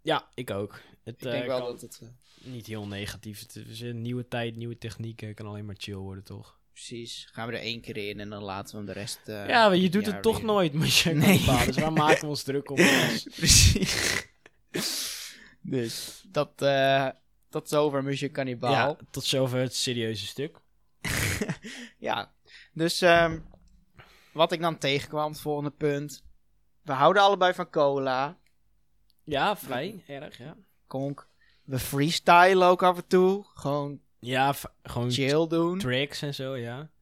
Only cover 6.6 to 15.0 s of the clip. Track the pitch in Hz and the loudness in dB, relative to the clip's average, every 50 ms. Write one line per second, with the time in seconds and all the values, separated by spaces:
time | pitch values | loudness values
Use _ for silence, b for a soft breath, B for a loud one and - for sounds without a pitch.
6.6 | _ _ _ - - - 120 117 117 117 - - - - _ - 113 120 113 113 | _ _ _ -20 -16 -14 -12 -12 -12 -12 -14 -14 -16 -16 _ -10 -8 -6 -6 -6
7.6 | - 113 117 117 - - 113 110 101 104 104 101 104 104 107 101 104 98 95 98 | -6 -8 -8 -8 -10 -10 -10 -8 -8 -8 -8 -10 -10 -12 -10 -10 -10 -8 -8 -8
8.6 | 101 - - 107 104 98 92 98 104 - - - _ - 107 104 101 - 262 240 | -10 -10 -12 -12 -10 -10 -10 -10 -8 -10 -12 -12 _ -12 -10 -10 -4 0 2 4
9.6 | 220 208 185 180 185 185 156 208 208 214 190 202 202 220 220 - 233 220 208 202 | 4 6 6 4 4 2 2 0 0 -2 -6 0 0 0 0 0 0 0 2 2
10.6 | 180 156 139 156 151 135 123 - - 175 160 147 - 196 190 - - - 135 123 | 2 2 0 0 0 2 2 2 2 2 2 4 6 6 6 6 6 4 4 4
11.6 | - - - - 156 160 160 - 151 156 156 - - 147 147 131 - - 135 143 | 2 2 2 0 0 2 2 4 6 6 4 4 2 -6 -6 -6 -4 -4 -4 -4
12.6 | - - 143 135 254 277 269 262 - - 226 - - - - - 165 - - - | -4 -2 2 4 6 6 6 4 2 0 -2 -4 -6 -10 -6 -2 4 6 8 8
13.6 | - - - 185 185 - - - - - - - - - _ _ _ - _ _ | 8 8 6 6 2 0 0 -2 -2 -2 -2 -4 -6 -10 _ _ _ -20 _ _
14.6 | _ _ - - B B B B | _ _ -6 -6 B B B B